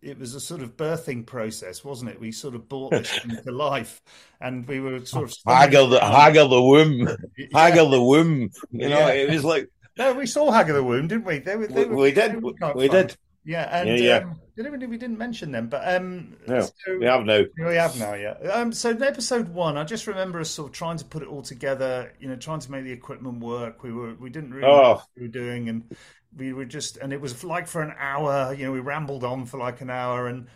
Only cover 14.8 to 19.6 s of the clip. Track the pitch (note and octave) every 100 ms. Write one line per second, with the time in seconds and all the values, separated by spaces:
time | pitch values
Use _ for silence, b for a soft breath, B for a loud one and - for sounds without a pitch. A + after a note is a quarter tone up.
14.8 | B3 A3+ B3 A3 A#3+ A3+ D3+ A#2 A#2 C#3
15.8 | F3+ F3+ F#3 F3+ - - - B2 F#2+ -
16.8 | F#3+ F#3 A#2+ B2+ G#2+ G#2+ G2 D#3+ E3+ E3+
17.8 | E3 B2+ G#2 G2+ G#2 - - A3+ A#3 -
18.8 | A#3+ A3+ C#4 C#4 - A#3+ E3+ E3+